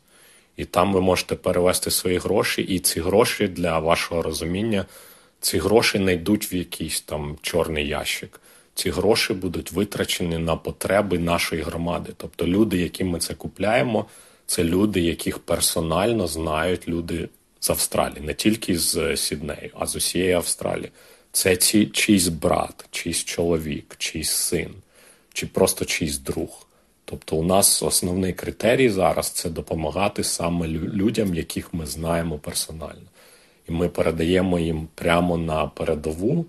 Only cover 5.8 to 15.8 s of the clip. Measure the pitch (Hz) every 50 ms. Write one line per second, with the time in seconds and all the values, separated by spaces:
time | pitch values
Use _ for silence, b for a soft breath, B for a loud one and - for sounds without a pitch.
5.8 | 113 - - 104 95 95 90 82 82 95 104 104 - - 90 90 85 - - -
6.8 | 80 78 - - - - 80 76 73 73 73 - - - - 85 80 80 80 76
7.8 | 73 71 76 73 - - - - - - - b b b b b b b _ -
8.8 | - 92 80 87 90 98 113 110 - - 110 95 92 92 82 82 80 - 78 90
9.8 | 104 104 - - - - - - 92 85 82 82 82 82 80 82 - - - -
10.8 | - - 95 101 104 95 90 85 85 85 85 85 - - - 82 76 85 85 82
11.8 | 85 85 87 87 85 - - - - - - - - 87 90 101 113 104 95 90
12.8 | 85 80 - - 95 92 87 80 - - 85 - - 82 - - 92 104 113 127
13.8 | 131 123 107 107 107 B B B B B B B B - - - 85 82 85 92
14.8 | 104 107 101 90 85 85 80 - - 95 - - - - 85 82 - - - 90